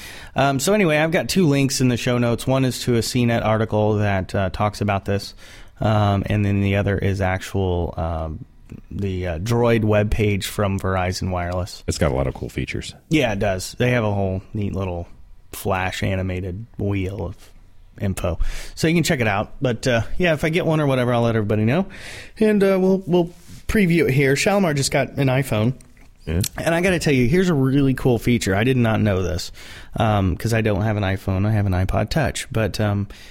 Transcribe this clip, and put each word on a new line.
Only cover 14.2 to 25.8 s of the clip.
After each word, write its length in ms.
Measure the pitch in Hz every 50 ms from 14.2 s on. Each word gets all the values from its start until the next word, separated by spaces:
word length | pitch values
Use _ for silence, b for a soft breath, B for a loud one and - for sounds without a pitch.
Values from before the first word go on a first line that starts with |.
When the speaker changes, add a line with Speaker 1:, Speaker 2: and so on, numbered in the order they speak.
| 98 95 92 92 - - -
Speaker 1:
neat 200 | 107 101 98 -
little 340 | 95 98 95 87 87 87 - - - - - - - - - -
flash 500 | - - 110 95 92 92 92 - - -
animated 640 | - 95 92 92 92 92 92 95 95 90 98 113 - -
wheel 480 | - 104 101 101 98 95 90 - 101 92
of 260 | 87 - - - - - - - - - - - - - -
info, 400 | 101 98 92 - - 87 82 - B B B B B B B
so 140 | B - 160
you 60 | 165
can 100 | 175 151
check 160 | - 175 131
it 60 | 120
out. 280 | 110 98 101 110 - - - 123
But, 240 | 127 117 110 -
uh, 160 | 135 120 117 113 - - -
yeah, 160 | 180 175 160
if 100 | 139 -
I 60 | 160
get 160 | 156 180 -
one 160 | 160 160 156 151
or 40 |
whatever, 280 | 139 135 127 123 120 123
I'll 80 | 117 117
let 120 | 117 113
everybody 300 | 113 107 101 110 107 107
know, 220 | 110 131 175 190 - B B B B B B B B B B
and, 240 | 220 214 214 202 196
uh, 140 | 196 190 185
we'll, 240 | 185 185 190 185 190
we'll 240 | - 170 180 170 170 - - - - - - - -
preview 380 | - 220 196 170 170 170 143
it 60 | - 127
here. 240 | 139 143 131 139
Shalimar 380 | 139 - 208 196 202 196 170 147
just 160 | 143 131 - -
got 200 | 147 131 - -
an 160 | - 139 131
iPhone. 440 | 127 135 139 - 117 107 107 120 135 -